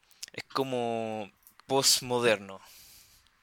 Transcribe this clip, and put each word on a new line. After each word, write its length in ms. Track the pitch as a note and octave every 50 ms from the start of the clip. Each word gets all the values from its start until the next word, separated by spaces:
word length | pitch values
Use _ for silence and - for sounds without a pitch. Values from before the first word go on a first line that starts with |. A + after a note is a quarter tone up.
| _ _ _ _ - - -
es 120 | - -
como 880 | - - C3+ C3+ C3 B2+ B2 A#2+ A#2 A2+ A2+ A2+ A2 A2 A2 G#2 F#2+ - _ - - - - -
postmoderno. 920 | - C3+ C3+ C3+ - - - C3 B2 B2 A#2+ A#2+ A#2+ G#2+ G2 G2+ F#2+ F#2+ F#2+ - - - - - - - - - - - _ _ _ _ _